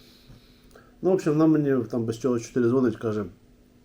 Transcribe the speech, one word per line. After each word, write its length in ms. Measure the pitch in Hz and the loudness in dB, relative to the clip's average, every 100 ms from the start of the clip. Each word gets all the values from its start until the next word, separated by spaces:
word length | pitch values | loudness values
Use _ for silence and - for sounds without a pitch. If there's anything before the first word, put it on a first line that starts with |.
| - - - - - - - - - - | -20 -20 -20 -20 -20 -20 -20 -20 -20 -4
Ну, 80 | 175 | 0
в 20 | |
общем, 200 | 190 160 | 0 2
вона 140 | 151 160 | 2 4
мені 380 | 151 143 131 113 | 4 2 0 -2
там 140 | 123 | -4
без 140 | 113 113 | -4 -4
чого 220 | 131 120 | -2 -4
чотири 280 | - 127 117 | -4 -2 2
дзвонить, 280 | 131 123 107 | 2 0 -2
каже: 280 | 113 107 90 - _ _ _ _ | -6 -6 -8 -12 _ _ _ _